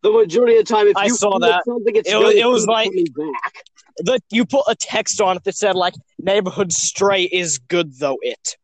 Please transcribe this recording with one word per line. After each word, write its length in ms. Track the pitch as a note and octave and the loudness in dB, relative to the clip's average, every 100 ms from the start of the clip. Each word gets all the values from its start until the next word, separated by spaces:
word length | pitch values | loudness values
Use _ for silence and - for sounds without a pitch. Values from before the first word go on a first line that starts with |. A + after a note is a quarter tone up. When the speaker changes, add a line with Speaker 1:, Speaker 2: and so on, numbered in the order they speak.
Speaker 1:
the 80 | G3+ | 2
majority 460 | A3 G3+ F3 A#3+ A3+ | 2 2 2 4 4
of 80 | G#3 | 4
the 80 | |
time, 140 | A3 G#3 | 2 4
if 100 | F#3 | 2
Speaker 2:
I 80 | G3+ | 0
Speaker 1:
you 100 | B3 | 0
Speaker 2:
saw 160 | G3+ | 0
Speaker 1:
feel 80 | G3 | 2
Speaker 2:
that. 220 | F3 F3+ F3 | 2 2 -2
Speaker 1:
something, 300 | A#3+ G#3+ A3 | -2 0 0
it's 140 | F#3+ | 0
Speaker 2:
It 40 | |
Speaker 1:
gonna 120 | G#3 A3 | 2 4
Speaker 2:
wa-, 60 | |
it 140 | G#3+ - | 4 4
was 160 | A#3 | 2
Speaker 1:
keep 60 | G#3+ | 2
Speaker 2:
like, 200 | A3+ A3 | 0 0
Speaker 1:
coming 160 | F#3 E3+ C3 D#3 | -2 -4 -4 -10
back. 300 | - - - - _ _ - | -8 -10 -14 -20 _ _ -8
Speaker 2:
the, 220 | F3 B3+ _ | -4 -4 _
you 140 | A3 A#3 | -2 0
put 180 | C#4 - | 0 0
a 80 | A3+ | -4
text 460 | - B3 - - | -4 -6 -6 -2
on 160 | G3 F3+ | 0 0
it 60 | |
that 120 | - - | -6 -2
said, 200 | G#3+ F#3 | -2 0
like, 180 | F3+ - _ - | -2 -4 _ -8
"Neighborhood 540 | F3 G3+ F#3 - F#3+ | -2 -2 -2 -4 -4
Stray 520 | E3 - - G3 G3 | -2 -4 -2 0 0
is 360 | F3+ F3+ F3 D3+ | 0 -2 -4 -6
good, 380 | _ F3 D#3+ C3 | _ -2 -2 -4
though, 180 | C#3+ C3 | -6 -4
it." 360 | B2 A#2+ - - | -8 -8 -12 -14